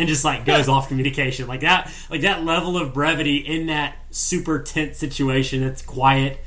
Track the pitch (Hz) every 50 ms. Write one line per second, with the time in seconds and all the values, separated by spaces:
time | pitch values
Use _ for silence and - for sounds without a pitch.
0 | 170 160 156 139 151 151 135 117 120 143 147 151 131 135 135 135 135 - 139 131
1 | 131 143 135 147 135 127 131 - 127 120 127 127 147 165 180 - - - - -
2 | - - 165 151 156 202 190 170 165 165 165 175 170 180 180 180 156 131 123 139
3 | 147 160 165 147 151 147 143 143 143 147 160 160 160 160 151 151 147 147 - -
4 | - - - - - - 185 175 175 170 151 139 - - - 165 151 143 - -
5 | 156 139 - - 139 135 131 135 131 - - 131 131 131 131 - - - - 127
6 | 131 135 139 135 135 135 - - -